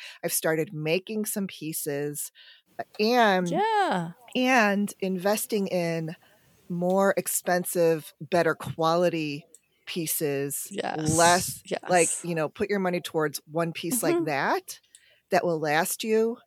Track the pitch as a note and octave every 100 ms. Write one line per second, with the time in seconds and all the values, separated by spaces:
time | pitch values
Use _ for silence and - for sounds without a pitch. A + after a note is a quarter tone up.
0 | - - F3 - D#3+ D#3+ D3+ D3+ D#3 F3+
1 | F#3 G#3+ G#3 G#3 F#3+ - D#3 D#3+ D#3 C#3+
2 | D3 D3 - _ - - _ - - -
3 | A3 B3 A3 F#3 F3 G3 G#4+ G#4+ F4+ F#3+
4 | E3+ - - B3+ B3+ C4 G#3 G3 G3+ -
5 | F#3+ F#3+ G3 G#3+ - G#3+ G3 F3+ E3+ E3
6 | D#3+ E3+ _ _ _ _ - F3 F3+ F#3+
7 | G3 F#3 - - - F3+ F#3 F3+ E3 D#3+
8 | - - D#3 F3 E3 D3+ - D3 D#3+ E3+
9 | F3 E3 D3+ C#3+ - _ _ _ - F3+
10 | D#3 - D3+ C#3 C#3+ - - G3 - -
11 | D#3 D#3+ E3+ F3+ - - - - - F3+
12 | E3 - E3+ E3 D3 - G#3+ G3+ F#3 F3
13 | - E3 D3+ - - D#3 E3+ - E3+ A#3+
14 | E3 E3+ D#3 C#3 F3+ F4+ - - _ -
15 | _ _ - F#3+ F3 D#3+ D3+ D3+ F#3+ -
16 | A3 A3 A3+ A#3+